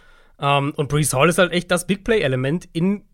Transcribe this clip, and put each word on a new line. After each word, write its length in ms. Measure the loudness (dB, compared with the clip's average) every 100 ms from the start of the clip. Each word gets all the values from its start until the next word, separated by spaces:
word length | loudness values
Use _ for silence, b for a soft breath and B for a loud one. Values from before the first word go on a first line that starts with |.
| b b b b
Ähm, 320 | 0 0 0 -4
und 100 | -2
Breece 260 | 0 0
Hall 140 | 2 2
ist 120 | 4
halt 120 | 2
echt 180 | 0 -2
das 160 | -4 -2
Big 180 | -4 0
Play-Element 640 | 0 0 -2 -2 -4 -6
in, 320 | -4 -2 -2 -8